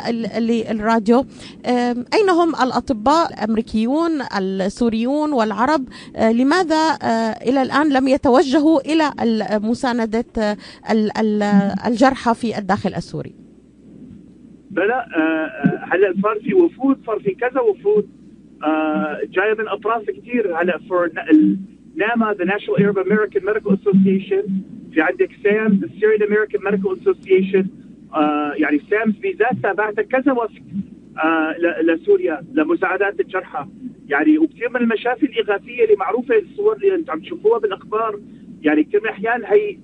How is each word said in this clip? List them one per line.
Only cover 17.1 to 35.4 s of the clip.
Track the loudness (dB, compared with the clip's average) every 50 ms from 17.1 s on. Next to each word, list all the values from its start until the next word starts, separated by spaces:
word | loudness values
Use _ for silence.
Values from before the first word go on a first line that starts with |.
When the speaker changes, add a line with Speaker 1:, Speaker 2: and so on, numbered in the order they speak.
| -6 -4
Speaker 2:
في | -2 -4
كذا | -4 -2 -4 -2 -2 0
وفود، | 0 0 0 0 0 2 2 2 0 -2 -8 -20 -20 -20 -20 -20 -20 -20 -14 -6 -2
آه، | -2 0 0 0 0 -2 -2 -2 -4 -4 -6 -8
جاية | -4 -2 -2 0 0 0
من | -2 -4 -6
أطراف | -6 -6 -4 -4 -4 -4 -4 -6
كتير. | -8 -10 -8 -4 -2 -2 -2 -2 -2 0 0
هلا | 0 -2 -4
for | -6 -4 -2 -2 -2 -2 -4
ن-، | -6
ال-، | 0 2 4 4 4 4 2 -2 -6 -12 -18 -20 -20 -14 -8
ناما، | -4 -4 -2 0 0 0 0 -2
the | -2 -2
National | -2 -4 -4 -4 -2 0 2 2
Arab | 2 2 0 0
American | 0 0 0 0 0 -2 -4 -2
Medical | -2 -4 -2 0 0 -2
Association، | 0 2 2 4 4 4 4 2 0 -2 -2 -2 -2 -2 -2 -4 -6 -6 -8 -14 -18 -18 -6 -2
في | -2
عندك | 0 0 0 -2 -2 -4 -4 -2 0
سامز، | 0 0 2 2 2 2 0 0
the | -4
Syrian | -4 -2 0 2 2 2 0
American | 0 0 0 0 -2 -4 -6 -4 -2
Medical | -2 -2 -2 -4 -4 -2
Association، | -2 -2 -2 -2 0 2 2 2 4 2 2 0 0 -2 -6 -12 -18 -20 -20 -20 -18 -6 -2
آه، | 0 0 0 0 0 -2 -2 -2
يعني | -2 0 0 0 0 0 -2
سامز | -2 0 0 0 -2 -2 -4
بذاتها | -4 -2 0 0 0 0 0 -2 -2 -2
بعتها | 0 -2 -2 -2 -4 -4
كذا | -2 -2 0 2 2 0
وفد. | 0 -2 -4 -8 -14 -16 -10 -8 -8 -8 -10 -14 -20 -20 -16 -8 -4 -2
آه، | 0 0 0 0 -2 -2 -2
ل-، | -2 -2 0 0 2
لسوريا، | 2 0 2 2 2 2 4 2 0 -4 -6 -8 -4 -2
لمساعدات | 0 0 2 0 0 0 -2 0 0 -2 -2 -2 -4
الجرحى. | -4 -4 -6 -8 -8 -6 -8 -10 -10 -10 -14 -16 -16 -16 -16 -16 -8 -4
يعني، | -2 2 4 4 4 4
وكثير | 2 0 0 -4 -6 -4
من | -2 0
المشافي | 0 0 0 0 0 -2 -2 0 -2
الإغاثية | -2 -2 -2